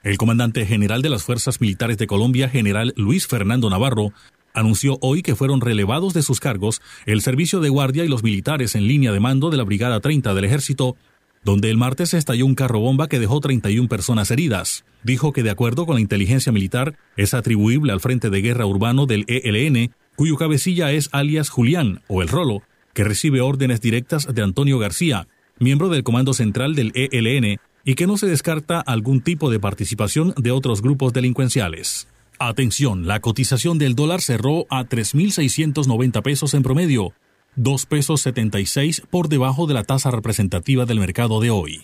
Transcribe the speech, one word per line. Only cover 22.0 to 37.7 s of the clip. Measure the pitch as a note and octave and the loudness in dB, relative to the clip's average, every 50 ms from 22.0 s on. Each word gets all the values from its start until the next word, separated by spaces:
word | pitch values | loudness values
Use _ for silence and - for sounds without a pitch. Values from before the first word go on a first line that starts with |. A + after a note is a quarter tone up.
| _ | _
o | _ G#2 F#2 | _ -2 -2
El | F2+ | 0
Rolo, | D#2 - E3+ F3 C3 G#2 G2 _ _ _ _ _ _ _ | 0 0 0 0 -2 -2 -4 _ _ _ _ _ _ _
que | - G2+ | -2 0
recibe | F2+ G#2+ - - D#3 C3+ B2+ | 0 0 0 0 2 2 2
órdenes | B2 C3+ C#3 C3+ C#3 B2+ A#2+ A2+ | 2 0 0 0 0 0 0 0
directas | A#2+ A#2 A2 B2 B2 - E3 D3+ C#3 - | 0 0 0 0 -2 -2 -4 -4 -4 -4
de | A#2 A2+ G#2+ | -4 -2 -2
Antonio | G2 F#2 C#3 C#3+ C#3+ C3+ | 0 0 2 2 2 2
García, | B2 G#2+ G2+ - - F3+ E3 B2 F#2+ - _ _ _ _ _ _ | 2 0 -2 -2 -2 0 0 0 -2 -4 _ _ _ _ _ _
miembro | _ A#2+ B2+ C#3 C#3+ F3 F#3+ | _ 2 2 4 2 2 2
del | E3 C#3 A#2+ | 0 0 0
Comando | B2+ A#2 B2 C3 C3+ C3 | 0 2 2 2 2 2
Central | - A#2 G#2+ G2 A#2+ B2+ D3 D#3 | 0 0 0 0 -2 -2 -2 0
del | C#3+ A#2 A2 - | 0 -2 -2 0
E | B2 C3 C3 | -2 -2 0
L | - A#2+ A2+ A2+ C3 | 0 0 0 2 2
N, | C#3+ A#2 G2+ G2+ - _ _ _ _ _ | 0 0 0 -2 -4 _ _ _ _ _
y | C#3 C3 | -4 -2
que | - E3+ | 0 0
no | F#3 G#3 | 0 0
se | G3+ G#3+ | 0 0
descarta | F#3+ E3 C#3+ - E3+ D#3+ D#3+ D3+ - E3+ E3+ | 0 0 0 0 -2 -4 -4 -4 -4 -4 -4
algún | - C3+ A#2+ A2 G#2+ B2+ C3+ C3 | -2 -2 -2 -2 0 2 0 2
tipo | A2+ F3 F3 D3 D#3 C3+ | 2 0 -2 0 0 0
de | A2+ G#2+ | 0 0
participación | G2 G2+ F#2+ - G#2+ - A#2 G#2 G#2+ G2 - D3+ D#3+ F#3 - | -2 -4 -4 -4 -6 -6 -4 -4 -4 -2 0 0 0 0 -2
de | - A#2 A#2+ | 0 -2 0
otros | B2 C3+ B2+ B2+ A2+ G2 G#2 | 0 0 0 -2 -2 0 0
grupos | C3 C#3+ C3 C3 B2+ | 0 0 2 0 0
delincuenciales. | A#2 C3 B2 B2+ A#2+ - C3 B2 - C3 G#2 E2+ D#2+ - - - - - - _ _ _ _ _ _ | 0 0 0 0 0 0 -2 0 0 0 -2 -2 -6 -8 -8 -8 -8 -8 -12 _ _ _ _ _ _
Atención, | - B2+ A#2 A2 - C3+ A2+ - - C#3+ B2+ G2+ F2+ E2 | -6 -6 -4 -2 0 -2 0 0 0 0 0 0 -2 -2
la | F2+ G#2 A#2 | -2 -2 -2
cotización | - A#2 G#2+ - B2 - C3+ A#2+ - E3+ E3+ D#3 | 0 -2 0 0 0 0 0 0 0 0 0 2
del | D3 C3 A#2+ | 2 0 2
dólar | A#2+ D3 D#3 F3 F#3 | 0 0 0 0 -2
cerró | - - A#2+ G#2+ G#2+ C3+ D3+ E3+ - _ | -2 -2 -2 0 0 0 0 0 -2 _
a | C3 C3 B2 | -4 -6 -4
tres | - - A#2 G#2+ - - | -2 -4 -2 -2 0 0
mil | D3 F#3 G#3 | 2 2 2
seiscientos | F#3+ - D3+ B2 - - D#3+ D#3 C#3 D3+ C#3+ | 0 0 0 0 0 0 -2 0 0 0 0
noventa | C3 A#2+ A2 B2+ B2+ A2+ A2 | 2 2 2 0 0 0 0
pesos | - C#3 D3 C#3 D#3+ C#3 - | -2 -2 -2 -2 -2 0 2
en | C#3+ | 2
promedio, | C3 B2+ C3 D#3 F3+ E3 C3+ A#2 G2 F2 - _ _ _ _ _ _ _ _ | 2 2 2 2 2 2 2 0 0 -4 -8 _ _ _ _ _ _ _ _
dos | C3+ A#2 C3+ | -2 0 0